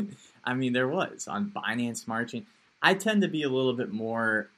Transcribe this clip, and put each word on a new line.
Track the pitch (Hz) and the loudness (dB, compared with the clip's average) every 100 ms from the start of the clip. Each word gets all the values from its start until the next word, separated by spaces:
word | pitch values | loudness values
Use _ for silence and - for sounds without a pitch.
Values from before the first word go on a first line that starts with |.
| 202 | -2
<laughs> | - - _ 123 | -6 -20 _ -4
I | |
mean, | 127 127 | 0 2
there | 123 127 | 2 2
was | 180 151 - - | 0 -2 -6 -6
on | 104 101 | -4 -4
Binance | - 104 117 120 113 | -4 -4 -2 -2 -4
Smart | - 113 117 | -6 -4 -4
Chain. | 120 - _ _ - | -8 -12 _ _ 2
I | 160 | 2
tend | 190 220 208 | 4 2 2
to | 175 | 2
be | 156 | 2
a | 143 | 0
little | 131 131 | 2 2
bit | 120 104 | 2 -2
more | 107 110 113 113 107 104 | -4 -4 0 2 0 -2